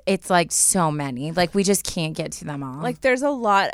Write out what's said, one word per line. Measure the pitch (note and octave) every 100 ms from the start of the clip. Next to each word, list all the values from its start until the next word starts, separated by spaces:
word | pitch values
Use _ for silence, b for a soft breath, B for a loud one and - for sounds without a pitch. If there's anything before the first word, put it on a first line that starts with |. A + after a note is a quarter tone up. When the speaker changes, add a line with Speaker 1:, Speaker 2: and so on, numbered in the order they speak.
| -
Speaker 1:
it's, | F#3+ -
like, | F3+ E3
so | - - F#3+ E3
many. | D3+ C#3 B2 D3+
Like, | E3 F3
we | G3+
just | F#3+ G3
can't | - - D#3 D#3+
get | D#3
to | - E3+
them | C#3+
all. | C#3 C3
Speaker 2:
Like, | A#3 D#3+
there's | C4 B3+
a | C#4+
lot | C#4 A3+ G3 F#3